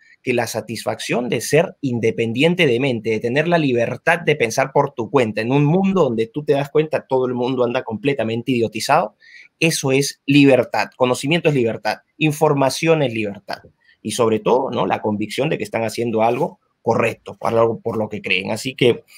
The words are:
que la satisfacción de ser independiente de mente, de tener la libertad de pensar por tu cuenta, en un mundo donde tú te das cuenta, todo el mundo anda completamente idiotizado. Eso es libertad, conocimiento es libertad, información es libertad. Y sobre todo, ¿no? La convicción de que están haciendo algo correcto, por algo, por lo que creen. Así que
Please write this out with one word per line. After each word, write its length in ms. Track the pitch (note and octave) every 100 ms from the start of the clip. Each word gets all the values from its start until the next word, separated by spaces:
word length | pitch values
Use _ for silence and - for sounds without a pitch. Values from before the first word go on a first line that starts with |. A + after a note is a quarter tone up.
| _ _
que 120 | -
la 140 | A#2+ A#2
satisfacción 840 | A2+ A2 A2 - A2 - F#3 B3
de 100 | C3+
ser 380 | - D3 F#3 -
independiente 880 | C3+ A#2+ A2+ A2 A2+ A2+ D#3+ F3+ D#3+
de 120 | A#2
mente, 280 | C#3 A#2 A2
de 100 | A2
tener 260 | A#2+ C3 D#3+
la 100 | E3+
libertad 640 | D3 A#2 A2+ A#2+ - E3+
de 160 | E3 D3+
pensar 360 | A#2 A2+ C#3
por 180 | D3+ C#3
tu 160 | - G#2+
cuenta, 300 | C#3 A2+ G#2+
en 100 | A2+
un 120 | C#3 D3
mundo 380 | F3 G3 F#3
donde 240 | C#3+ A2+ A2+
tú 160 | -
te 100 | D3+
das 160 | C#3+ C#3+
cuenta, 380 | D3+ D#3 B2+ -
todo 180 | C3 B2+
el 80 |
mundo 300 | B2 B2 C3
anda 200 | A#2+ B2
completamente 680 | B2+ G#2+ C3 C#3 A2 A#2 A#2
idiotizado. 640 | B2 A2 A2 - D3 G3+ _ - - - -
Eso 320 | E3 D#3 C#3
es 300 | C3 C#3 - -
libertad, 640 | C#3+ C#3 B2+ A2+ A2+ G2+ -
conocimiento 540 | B2 B2 C#3 E3+ D#3
es 60 | C#3+
libertad, 440 | A#2 A#2 G#2+ G#2+ _ -
información 840 | D3+ D3 D#3 C#3+ C3+ - D#3+ D#3+
es 120 | C3+
libertad. 460 | A2+ G#2 G2+ - - - _ _ _
Y 80 | A2
sobre 280 | G#2+ A2+ A2
todo, 300 | G#2+ A#2+ C3
¿no? 140 | A#2 G#2+
La 160 | A2
convicción 460 | A2 G#2 G#2+ - D3
de 100 | E3
que 60 |
están 200 | G#2 -
haciendo 380 | A2+ A#2 A#2+ A2
algo 380 | A2+ B2 F3+ - _ _
correcto, 560 | - A#2 A2+ G#2 - G2+
por 140 | -
algo, 260 | A2+ A#2 G#2+
por 180 | A#2 A#2
lo 120 | G#2+
que 120 | G#2
creen. 300 | G#2 F#2 G2
Así 240 | A2+ C3 B2+
que 280 | C3 A2 -